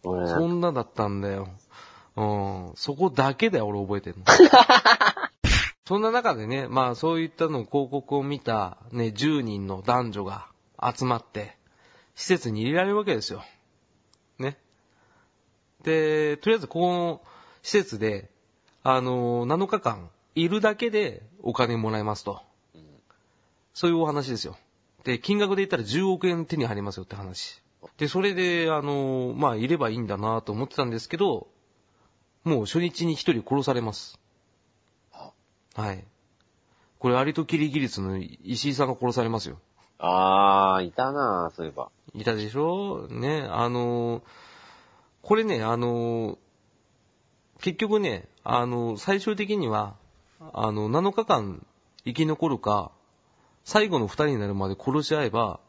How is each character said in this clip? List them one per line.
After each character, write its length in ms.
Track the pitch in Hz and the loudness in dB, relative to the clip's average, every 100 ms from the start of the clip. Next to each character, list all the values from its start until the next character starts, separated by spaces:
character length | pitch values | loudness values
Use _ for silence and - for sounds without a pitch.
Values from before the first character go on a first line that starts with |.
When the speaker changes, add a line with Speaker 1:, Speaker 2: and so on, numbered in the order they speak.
Speaker 1:
俺 200 | 90 92 | -4 -2
な 80 | 87 | 0
ん 40 | |
か。 60 | 117 | 0
Speaker 2:
そ 60 | 165 | 0
ん 120 | 175 | 0
な 120 | 175 | 0
だ 80 | 131 | -2
っ 80 | 113 | -6
た 180 | - 104 | -4 -2
ん 120 | 101 | -2
だ 100 | 101 | -4
よ。 180 | 95 95 95 _ - - - - - | -6 -8 -14 _ -20 -20 -20 -14 -4
う 80 | |
ん。 480 | 107 104 98 95 90 | -2 -2 -4 -8 -12
そ 200 | 82 - | -10 -8
こ 160 | 139 185 | 0 0
だ 240 | 127 135 | 4 2
け 160 | 135 226 | 2 0
だ 80 | 190 | 2
よ、 80 | 104 | -2
俺 140 | 101 | -4
覚 160 | 98 101 | -4 -4
え 20 | |
て 120 | 87 | -6
ん 20 | 90 | 0
の。 60 | |
Speaker 1:
<laughs> 1600 | - - 339 262 233 247 - 233 208 - - _ - - - - - | 6 12 12 12 10 6 6 4 2 0 -10 _ 2 2 2 -8 -4
Speaker 2:
そ 120 | 196 | 0
ん 40 | |
な 80 | 220 | 0
中 240 | 240 233 | 2 0
で 120 | 123 107 | -2 -4
ね、 220 | 135 131 | -4 -2
ま 200 | 127 127 | 0 0
あ 60 | |
そ 220 | 120 160 165 | 0 0 0
う 40 | |
い 60 | 160 | -4
っ 20 | |
た 200 | - 160 | -2 -2
の 120 | 143 | -2
を 40 | |
広 260 | 107 143 131 | -2 -2 0
告 260 | 139 - 143 | -6 -2 -2
を 60 | |
見 180 | 139 139 | -2 -4
た 380 | 117 110 92 - - | -2 -2 -2 -8 -10
ね、 200 | 120 113 | -4 -4
十 300 | 104 147 147 | 0 0 2
人 240 | 117 101 95 | -2 -4 -6
の 160 | 95 | -4
男 280 | 101 123 120 | 0 0 0
女 140 | 101 | -6
が 240 | 95 95 - _ _ - | -8 -10 -14 _ _ -4
集 220 | 120 - | -4 -2
ま 140 | 127 117 | -2 -2
っ 60 | |
て、 320 | - 107 101 - _ _ _ - _ | -4 -12 -12 -16 _ _ _ -20 _
施 120 | - - | -14 -2
設 240 | 180 120 | 0 0
に 120 | 107 | -4
入 100 | 117 | -2
れ 60 | 160 | 0
ら 60 | |
れ 60 | 190 | 0
る 60 | 208 | 0
わ 80 | |
け 100 | 202 | 0
で 60 | 120 | -4
す 120 | - | -4
よ。 100 | 98 - _ _ _ _ _ _ _ _ - | -12 -16 _ _ _ _ _ _ _ _ -10
ね。 200 | 135 147 _ _ _ _ _ _ _ _ _ _ _ _ | -8 -8 _ _ _ _ _ _ _ _ _ _ _ _
で、 560 | - 160 156 151 151 147 | 0 2 2 2 0 0
と 100 | 208 | 2
り 60 | |
あ 20 | 226 | 0
え 40 | |
ず 60 | 143 | 0
こ 120 | 165 | 0
こ 140 | 180 | 0
の 260 | 175 175 160 - - - - | 2 -2 -4 -12 -20 -20 -16
施 200 | - 208 | 0 0
設 160 | 190 107 | 0 -4
で、 320 | 110 101 98 _ _ _ _ _ | -4 -4 -10 _ _ _ _ _
あ 180 | 135 131 | 2 2
の、 440 | 127 127 120 120 120 | 2 0 0 0 0
七 200 | 160 196 | 0 0
日 140 | 214 | 0
間 300 | 123 107 85 _ _ | -2 -4 -14 _ _
い 140 | 156 170 | 0 0
る 120 | 208 | 2
だ 160 | 214 208 | 2 0
け 120 | 233 | -2
で 380 | 208 180 - - - | 0 -2 -6 -18 -8
お 100 | - | -6
金 240 | 117 120 117 | 0 2 2
も 140 | 110 | -2
ら 80 | 107 | -2
え 60 | |
ま 120 | 104 104 | -2 -4
す 80 | |
と。 160 | - 98 - _ _ | -8 -10 -14 _ _
Speaker 1:
う 40 | 82 | -20
ん。 60 | 78 71 _ _ _ _ _ _ _ | -20 -20 _ _ _ _ _ _ _
Speaker 2:
そ 140 | - 175 | -2 2
う 20 | |
い 40 | |
う 40 | 170 | 2
お 80 | 156 | 2
話 240 | 147 135 | -2 -4
で 60 | 113 | -6
す 100 | - | -8
よ。 100 | - _ _ _ _ | -14 _ _ _ _
で、 140 | - 120 | -6 -4
金 200 | - 208 | 0 0
額 120 | 202 | 2
で 60 | 196 | 0
言 100 | 196 | 0
っ 20 | |
た 100 | 170 | -2
ら 40 | |
十 220 | 104 139 | -2 0
億 240 | 190 185 185 | 0 0 0
円 180 | 170 160 | -2 -4
手 100 | 156 | -2
に 100 | 117 | -2
入 100 | 101 | -2
り 60 | |
ま 100 | 101 | -6
す 60 | 95 | -8
よ 40 | |
っ 40 | 92 | -12
て 100 | 101 | -12
話。 440 | 95 92 - - _ _ - - | -12 -12 -14 -16 _ _ -20 -6
で、 100 | 147 | -2
そ 140 | 185 | 0
れ 140 | 202 | 0
で、 360 | 180 180 170 160 | 2 0 2 2
あ 100 | 147 | 0
の、 540 | 143 143 135 131 123 117 | 0 -2 0 -2 -2 0
ま 140 | 143 | 0
あ、 60 | 110 | 2
い 100 | 123 | 0
れ 100 | 165 | 0
ば 140 | 117 | 0
い 40 | |
い 40 | 113 | -2
ん 80 | 110 | -4
だ 100 | 101 | -2
な 260 | 110 113 | -2 -2
と 100 | 110 | -4
思 140 | 104 135 | -6 -4
っ 20 | |
て 80 | - | -4
た 80 | |
ん 60 | 127 | -4
で 80 | 113 | -4
す 80 | - | -6
け 80 | 165 | -2
ど、 320 | 196 117 - _ _ _ _ _ _ _ _ _ | 0 0 -8 _ _ _ _ _ _ _ _ _
も 180 | 165 139 | -2 0
う 20 | 104 | 0
初 140 | 165 | -2
日 260 | 175 - 170 | -2 -2 -4
に 80 | |
一 180 | 156 - | 0 0
人 100 | 120 - | 0 0
殺 160 | 139 | 0
さ 100 | 135 | 0
れ 60 | 123 | -2
ま 120 | 113 | -2
す。 280 | 101 - - _ _ _ _ _ _ _ _ _ | -8 -14 -20 _ _ _ _ _ _ _ _ _
Speaker 1:
あ。 200 | - - _ _ _ _ | -20 -20 _ _ _ _
Speaker 2:
は 180 | - 107 | -8 -8
い。 120 | 95 - _ _ _ _ _ _ _ _ _ | -8 -16 _ _ _ _ _ _ _ _ _
こ 80 | 123 | 2
れ、 80 | 127 | 2
ア 80 | |
リ 100 | 139 | 2
と 100 | 156 | -2
キ 140 | 151 160 | -2 0
リ 120 | 151 | 0
ギ 100 | 143 | 0
リ 80 | 131 | -2
ス 120 | - | -4
の 180 | 95 95 | -4 -6
石 520 | 90 - 92 117 143 | -8 -14 -8 -4 -2
井 40 | |
さ 100 | 139 | 0
ん 40 | 135 | -2
が 60 | |
殺 180 | 127 123 | 0 0
さ 100 | 120 | 0
れ 40 | 113 | 0
ま 120 | 113 | -2
す 80 | - | -6
よ。 100 | 64 _ _ _ _ | -14 _ _ _ _
Speaker 1:
あ 800 | 82 92 95 98 98 98 98 92 | 2 4 6 6 6 6 6 2
ー、 40 | |
い 80 | 90 | 0
た 180 | - 131 | -2 -2
な、 420 | 143 127 92 85 - | 0 0 0 -4 -6
そ 80 | |
う 20 | 80 | -10
い 40 | |
え 20 | |
ば。 180 | 69 60 _ - | -10 -12 _ -18
Speaker 2:
い 100 | 107 | -6
た 100 | 110 | -4
で 140 | 107 107 | -4 -4
し 80 | 127 | -2
ょ？ 520 | 156 185 202 - - | -2 -2 -6 -8 -10
ね、 380 | 117 127 156 - | -6 -4 -4 -4
あ 200 | 80 120 | -2 0
の、 540 | 123 120 120 117 117 - - - - - - _ _ _ _ | 0 -2 -2 -2 -4 -10 -20 -20 -20 -20 -20 _ _ _ _
こ 140 | - 214 | 2 2
れ 80 | |
ね、 180 | 220 139 | 2 -2
あ 140 | 110 117 | 0 0
の、 600 | 120 120 117 117 110 - _ _ _ _ _ _ _ _ _ _ _ _ | 0 -2 -2 -2 -4 -8 _ _ _ _ _ _ _ _ _ _ _ _
結 180 | 185 175 | -6 -2
局 220 | 220 214 | 0 2
ね、 280 | 185 98 - _ | 0 -4 -10 _
あ 240 | - 123 123 | -2 0 0
の、 300 | 120 117 104 | -2 -2 -4
最 240 | - 196 | -2 -2
終 160 | 202 208 | 0 -4
的 200 | 202 208 | -2 -2
に 120 | 127 | 0
は、 260 | 107 104 - _ _ _ _ 160 | -2 -4 -10 _ _ _ _ -14
あ 180 | - 110 | -4 -2
の、 160 | 107 107 | -2 0
七 240 | 139 196 | 0 0
日 120 | 196 | -2
間 400 | 220 151 101 90 - _ _ - | 0 0 0 -10 -18 _ _ -12
生 80 | 123 | -8
き 140 | 123 156 | -2 -2
残 220 | 151 165 | 0 -2
る 100 | 123 | 0
か、 320 | 107 104 87 _ _ _ _ _ _ _ | 0 0 -2 _ _ _ _ _ _ _
最 240 | - 208 214 | 0 2 2
後 100 | 160 | 0
の 80 | 107 | -2
二 80 | |
人 120 | - 151 | -2 -2
に 100 | 123 | -2
な 80 | 101 | -4
る 80 | |
ま 140 | 98 95 | -4 -6
で 80 | 95 | -6
殺 240 | - 143 | -4 -4
し 120 | 147 | -2
合 100 | 156 | -2
え 60 | 123 | -2
ば 300 | 113 110 82 | -2 -4 -6